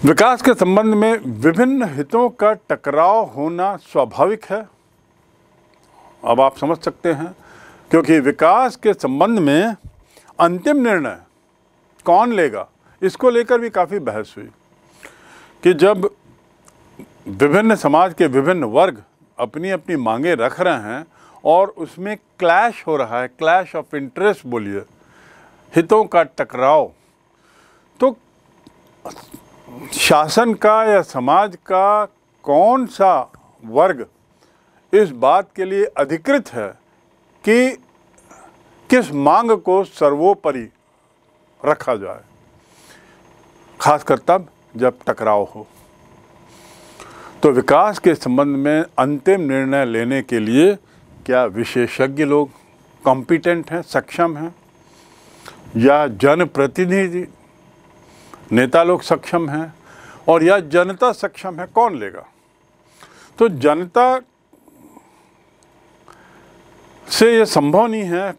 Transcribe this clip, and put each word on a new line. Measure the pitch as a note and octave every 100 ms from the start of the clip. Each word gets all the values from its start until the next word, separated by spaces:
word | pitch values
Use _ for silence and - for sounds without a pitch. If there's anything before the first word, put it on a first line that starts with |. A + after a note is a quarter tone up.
| C#3
विकास | D#3+ A3 B3
के | -
संबंध | A#3+ F3+ F#3+ A3
में | G#3+ A3 A3+
विभिन्न | C3+ A2 C#3 E3 B3+ C4+
हितों | A3 C#3 C#3+ A3+ A#3+
का | - G#3
टकराव | G#3+ _ D3 - C#3+ E3+ A3 G3+
होना | A#2+ D3+ F3 F#3+ F#3+
स्वाभाविक | _ D#3+ B2 A2 E3+ G#3+ -
है। | G3+ G#3+ _ _ _ _ _ _ _ _ _ _ _ _ _ - _ A#2
अब | A#2+
आप | C3+ -
समझ | D3 D#3+
सकते | - - F3
हैं, | C#3+ E3+ F#3 - - - - _
क्योंकि | E3 D3+ D#3+
विकास | C3 - D#3 G#3 B3+ -
के | A3
संबंध | F#3+ C#3 C3+ F#3+ A3+
में | D3 D3 G#3+ G#3 - _ _ _ _ -
अंतिम | E3+ F3+ D4 D4
निर्णय | A#3+ F#3+ C3 E2+ _ _ _ _ _ _ _ _ -
कौन | F3 A#3+
लेगा, | A3 D#3 G#2 - _ _ _
इसको | F#3+ - B3+
लेकर | A#3+ A#3 B3
भी | A#3
काफ़ी | - D#3 G3+
बहस | B2+ G#2+ G#2 -
हुई | A2 _ _ _ _ _ - _ - - - _
कि | E3+
जब | E3+ F#3 G3+ F#3+ _ _ _ _ _ _ _ _ _ - _ -
विभिन्न | G2 C#3+ F3 A3 G#3
समाज | D3 D3+ F#3
के | E3 D#3+
विभिन्न | C3 C#3 F#3
वर्ग | C#3+ B2 F#3 A#2 - _ _ -
अपनी | B2 D3 F#3
अपनी | F#3 - D#3+
मांगें | A#2 A2+ D#3+ D3+
रख | A#2+ C3+
रहे | F3+ C#3
हैं | G#2+ B2+ D#3+ _ _ - -
और | E3+ G3
उसमें | - D#3+ - F#3+ G#3 _ _
क्लैश | F3 F3 A#3 - -
हो | D3+
रहा | A#2 A#2+
है, | B2+ _
clash | D#3+ F3+ F#3 E3
of | C#3+ D3+
interest | C3+ C#3+ G3+ G3 B2+
बोलिए, | A#2+ G2+ G2 F2 _ _ _ - - _ _ _ E3
हितों | E3 G#3+ G#3+
का | F3
टकराव, | D#3+ - C3+ B2 C3 D3+ A#2+ _ _ _ _ _ _ _ _ _ _ _
तो | C4 A#3 _ _ _ _ _ _ _ _ - - - - _ _ - - -
शासन | - - D3+ D#3 A3 A#3
का | G#3+ G#3+ A3
या | A3 G3+
समाज | D#3+ C3+ B2+ E3 G#3 F3
का | - F#3 G3 G#3 G3+ _ _ _
कौन | - C#3+ G3+ C4 A#3
सा | - F#3+ D#3+ A#2+ _ _ _ A#2
वर्ग | A#2+ F#3 D3 G#2+ _ _ _ _ _ _ _ _
इस | G3 G3+
बात | B2 B2+ F3 F#3+ -
के | F#3+
लिए | G3 G#3
अधिकृत | - C#3 D#3+ D#3+ C#4 -
है | A#2+ G#2 - _ _ _ _ _ _ -
कि | A#3 B3+ B3 _ _ _ _ _ - - _ _ _ _
किस | B3+ F3
मांग | C#3+ C#3 F#3 A#3
को | G#3+ F3 F#3
सर्वोपरि | F#3+ - D3 C#3+ F3+ G3 D#3+ C3+ A2 _ _ _ _ _ _ _ _ _ C#3
रखा | D3+ - A2+
जाए, | F#2+ - _ _ _ _ _ _ _ - _ _ _ _ _ _ _ -
खासकर | - D3 - C3+
तब | - F3+ E3+ _ _ A2+
जब | B2+ B2 -
टकराव | A2+ A2 G#2
हो। | G2 A2 G#2+ _ _ _ _ _ _ _ - - - - - - - - - -
तो | D3+
विकास | B2+ B2 D3 G#3 G3
के | F#3 D3+
संबंध | C3+ B2+ C#3+ C#3
में | C#3+ D#3 E3+ -
अंतिम | C3+ C#3+ F#3+ F#3+
निर्णय | D3+ C3+ C3+ C#3 C3
लेने | A2+ A#2+ C3+
के | - A#2+
लिए | G#2+ B2 F3+ G3 _ _ _ - -
क्या | B2+ A#2+
विशेषज्ञ | G2 A#2 B2+ A#2+ - C3+ C#3
लोग | D3 D3 C#3+ - _ _ _ _ C3+
कॉम्पिटेंट | C3 A#2+ E3 F3 F3 D3+
हैं, | E3
सक्षम | E3 C#3 - - E3+ D3
हैं, | E3 E3+ _ _ _ _ _ _ _ - - - - A2+
या | B2 D3 D3
जनप्रतिनिधि | G2+ C3+ D#3 E3 - C#3 - F3+ F#3+ F#3+ F3 F3 _ _ _ _ _ _ _ _ - - - -
नेता | A2+ B2+ E3
लोग | E3+ F3+
सक्षम | - D#3+ - E3+ E3
हैं, | D3 E3 - _ - - - -
और | E3
या | E3 G3+
जनता | D#3 E3 F3+ F#3 B3+
सक्षम | G#3 G3+ - F#3+ D#3+
है, | F3+
कौन | - A#3 D3+
लेगा? | G#2 F2+ - _ _ _ _ _ _ _ - _ - -
तो | A#3
जनता | D#3 C#3+ D3+ F3+ A#3+ B3+ B3+ B3 _ _ _ _ _ - - _ _ _ _ _ _ _ _ _ _ _ - _ _ _ _ _ _ - - -
से | - A3+ A3+
ये | A3
संभव | E3 C#3+ F3 A#3
नहीं | A3
है | F#3+ F3 G3